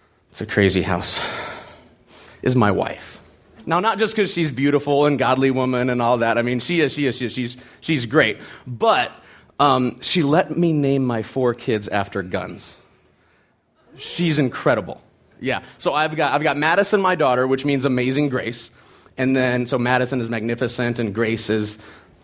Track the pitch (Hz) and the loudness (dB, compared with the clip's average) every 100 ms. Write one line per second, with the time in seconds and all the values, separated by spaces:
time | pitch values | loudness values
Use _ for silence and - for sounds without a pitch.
0 | _ _ _ - 107 - 98 95 80 87 | _ _ _ -12 -2 2 4 4 0 -2
1 | - - - - - - - - - _ | -4 -6 -6 -8 -12 -14 -18 -20 -20 _
2 | _ - - - - 127 104 95 90 - | _ -20 -20 -6 0 2 2 2 -4 -8
3 | - - - - _ - - 170 220 208 | -16 -20 -20 -20 _ -14 -4 0 0 0
4 | 214 - 190 175 156 120 143 147 147 143 | 0 0 -2 -2 -2 0 2 2 2 2
5 | 147 139 123 123 135 127 127 123 127 123 | 2 2 2 2 2 2 0 0 0 0
6 | 120 120 113 113 120 123 - 170 139 147 | 2 2 2 2 0 -2 -2 0 0 0
7 | 139 - 117 131 120 - - - - 147 | -2 -2 -6 -6 -8 -10 -20 -10 -2 -2
8 | 117 147 113 - - - - 117 226 151 | 2 4 4 0 -12 -18 -14 -2 2 2
9 | 120 - - - - - 143 131 127 - | 0 -8 -20 -20 -12 2 4 4 0 -4
10 | - 180 143 160 - 160 170 156 139 139 | -2 0 2 2 2 0 2 2 2 0
11 | 127 117 104 135 127 113 - 107 101 101 | 0 -2 -4 0 0 0 -2 -2 -2 -4
12 | 95 101 92 95 92 87 - - _ _ | -2 -6 -4 -6 -6 -12 -18 -20 _ _
13 | _ _ _ _ _ _ _ _ _ - | _ _ _ _ _ _ _ _ _ -16
14 | - - 170 147 127 - 147 110 85 - | -10 -2 0 2 0 0 2 2 -2 -12
15 | _ _ _ _ 127 101 - - 180 143 | _ _ _ _ -6 -6 -8 -6 -2 0
16 | 156 156 143 143 151 139 156 180 202 208 | 0 0 0 2 2 2 2 2 4 2
17 | 185 170 139 123 131 131 143 139 135 127 | 2 2 2 4 2 2 0 0 0 0
18 | 123 135 147 123 101 117 - - - - | 0 0 0 -2 -6 -10 -14 -20 -20 -20
19 | - - 131 131 127 123 120 131 120 127 | -14 -4 0 2 2 0 0 0 2 2
20 | 123 131 113 113 117 120 120 - 120 120 | 0 -2 -4 -4 -4 -2 -4 -2 -2 -2
21 | 113 104 113 113 - 110 104 - - - | -4 -2 -2 -2 0 -2 -2 -8 -18 -20
22 | - _ | -20 _